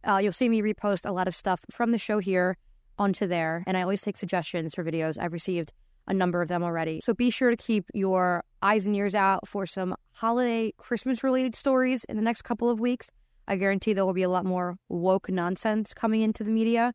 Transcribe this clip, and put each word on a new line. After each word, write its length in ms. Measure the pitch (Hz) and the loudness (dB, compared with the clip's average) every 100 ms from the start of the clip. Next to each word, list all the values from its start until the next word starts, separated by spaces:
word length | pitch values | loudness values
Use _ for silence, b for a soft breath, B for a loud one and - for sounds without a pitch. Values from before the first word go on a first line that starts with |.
| - | 2
Uh, 100 | 196 | 2
you'll 140 | 202 | 2
see 180 | 170 247 | 2 2
me 120 | 226 | 2
repost 460 | 208 214 208 196 - | 2 0 0 0 -2
a 40 | |
lot 160 | 180 185 | -2 -2
of 80 | 175 | -2
stuff 260 | - 180 - | -2 -2 -4
from 200 | - 233 | -4 0
the 60 | 233 | 0
show 220 | - 214 | 0 -2
here 380 | 190 185 180 185 - - _ - | 2 2 2 -2 -10 -20 _ -2
onto 260 | 202 185 190 | 0 0 0
there. 380 | 170 160 165 185 | 0 0 -2 -2
And 120 | 190 | -2
I 40 | |
always 200 | 180 196 | 0 -2
take 140 | - - | -4 -6
suggestions 580 | 180 185 165 175 160 - | -2 -2 -2 -4 -4 -4
for 80 | |
videos. 360 | 160 160 160 160 | -4 -2 -2 -2
I've 140 | 170 | -6
received 400 | 165 - 175 156 - _ _ - | -6 -4 -4 -4 -12 _ _ -2
a 80 | |
number 280 | 190 180 175 | 2 2 2
of 80 | 165 | 0
them 140 | 175 | 0
already. 360 | 175 165 160 160 | 0 -2 -4 -4
So 140 | - | -2
be 160 | 214 247 | 2 2
sure 200 | - 247 | 4 2
to 60 | 233 | 2
keep 300 | - 220 - | 0 -2 0
your 500 | 214 190 185 180 175 - _ | -2 0 2 2 0 -4 _
eyes 240 | 196 214 196 | 2 2 2
and 80 | |
ears 220 | 208 202 202 | 0 0 2
out 320 | 196 190 - | 2 2 -2
for 180 | 208 190 | -8 -6
some 300 | - 185 190 _ | -4 -4 -4 _
holiday 600 | - 220 240 247 226 220 - | -4 0 2 0 0 -2 -4
Christmas 460 | - 240 262 254 | -6 -4 -2 0
related 320 | 269 262 254 226 | 2 2 0 0
stories 480 | 285 262 254 254 - | 2 2 2 0 -2
in 120 | 214 | -2
the 40 | |
next 200 | 226 233 | -2 -2
couple 280 | - 220 240 | -4 -2 0
of 120 | 226 | 0
weeks. 280 | 240 247 - _ _ _ - | 0 -2 -6 _ _ _ -4
I 80 | 196 | 0
guarantee 380 | 196 196 220 | 2 2 0
there 120 | 196 190 | 2 2
will 80 | |
be 100 | 180 | 2
a 60 | 185 | 2
lot 160 | 180 185 | 0 0
more 320 | 180 180 180 _ | -2 -2 -6 _
woke 400 | 180 180 190 - | -2 2 2 0
nonsense 640 | 185 175 185 220 214 208 | -2 -2 -2 0 -2 -4
coming 280 | - 220 220 | -4 0 2
into 220 | 220 214 | 2 0
the 80 | 214 | -2
media 420 | 220 226 233 240 | 0 2 2 0